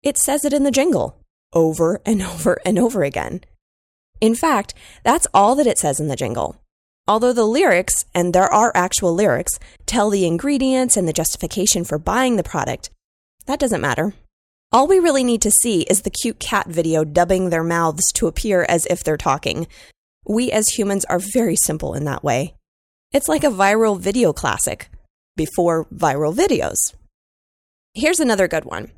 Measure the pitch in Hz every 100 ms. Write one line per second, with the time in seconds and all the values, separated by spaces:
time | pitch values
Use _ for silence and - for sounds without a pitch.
0 | 285 285 - 285 294 285 277 254 311 214
1 | 80 - _ _ _ 170 160 160 165 202
2 | - 214 185 170 160 - 180 185 240 226
3 | 143 - - 180 - _ _ _ _ _
4 | _ - 220 233 320 269 302 - - -
5 | - 302 - - 202 262 269 - 156 135
6 | 151 127 120 120 - - _ _ _ _
7 | - 214 247 240 214 247 359 175 185 -
8 | - - 175 175 190 214 233 - 180 -
9 | 185 170 208 127 175 - - - - 240
10 | 208 202 180 170 277 285 262 262 254 214
11 | 175 156 - - - - 202 - 170 151
12 | 160 214 262 226 170 165 - - - _
13 | _ _ _ _ - 285 262 190 143 123
14 | 180 - _ _ _ _ _ 226 285 381
15 | 339 277 247 233 208 - 247 190 - -
16 | - - 233 - - 214 - 165 160 160
17 | 156 147 175 185 185 165 165 170 165 156
18 | - - 165 - 220 185 170 170 - 175
19 | - 160 - 139 - - 165 - - _
20 | _ _ - 214 247 - 214 - 202 196
21 | - 175 196 247 226 - - 156 143 -
22 | 147 135 147 123 143 - _ _ _ _
23 | _ 277 294 311 294 196 196 220 220 196
24 | 190 214 175 147 147 - - - - -
25 | _ _ _ - 156 - 170 165 156 -
26 | 156 139 151 196 392 262 - - - -
27 | _ _ _ _ _ _ _ _ _ -
28 | 294 339 277 208 180 160 - 87 107